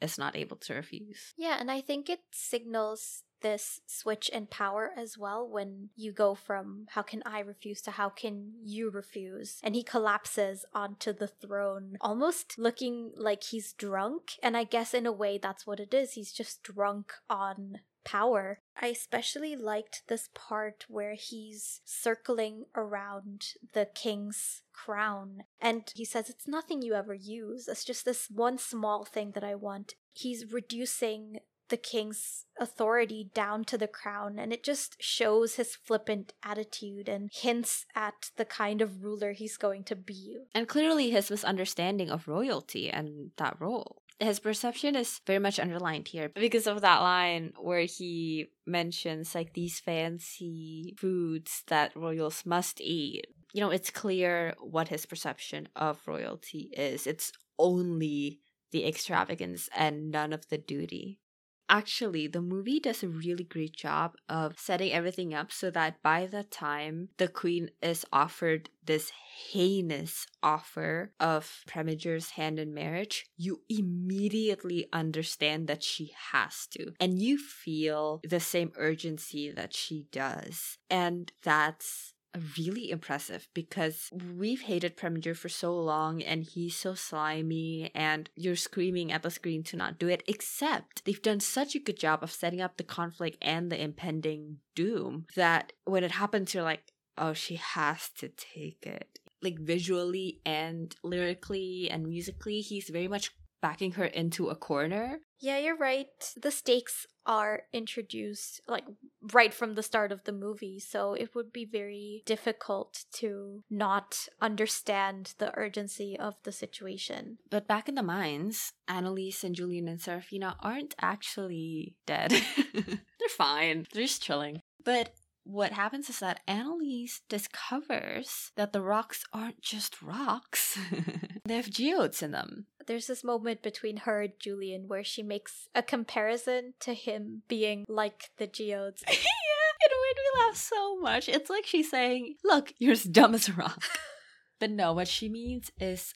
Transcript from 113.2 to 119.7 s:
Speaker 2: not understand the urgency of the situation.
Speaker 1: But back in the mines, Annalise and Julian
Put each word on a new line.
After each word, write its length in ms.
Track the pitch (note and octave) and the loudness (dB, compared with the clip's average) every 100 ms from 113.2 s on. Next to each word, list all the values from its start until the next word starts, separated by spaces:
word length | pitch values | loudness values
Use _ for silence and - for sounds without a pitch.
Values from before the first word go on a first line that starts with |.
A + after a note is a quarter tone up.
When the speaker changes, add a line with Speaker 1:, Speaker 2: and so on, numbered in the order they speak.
| A3 G3+ G3+ G3+ - | -4 -4 -8 -12 -6
Speaker 2:
not 600 | G#3 G3+ G3 G3 - - - | 0 2 2 0 -6 -8 -2
understand 920 | A3 G#3 A3 - - G3 G3 G3 F#3+ - | 0 2 0 0 0 2 2 -2 -10 -4
the 140 | G#3 - | -4 -2
urgency 600 | G#3+ G3+ G3+ - G3+ G3 | -4 -4 -6 -6 -6 -4
of 180 | G#3 G3+ | -6 -6
the 100 | - | -10
situation. 840 | G3 G#3 - F#3+ G3 - - - A3+ _ | -8 -10 -8 -10 -8 -6 -8 -10 -16 _
Speaker 1:
But 180 | G#3 G#3 | -2 2
back 200 | G#3+ A3 | 2 0
in 60 | |
the 80 | C#4 | -2
mines, 720 | F#3+ F3+ E3 C#3+ F#3+ A3+ - - - | 0 0 0 0 -2 -4 -6 -8 -4
Annalise 560 | F#3 F#3 F#3+ F#3+ F#3+ | -2 0 -2 -4 -4
and 100 | F#3 | -4
Julian 320 | F3 F3+ | -2 -2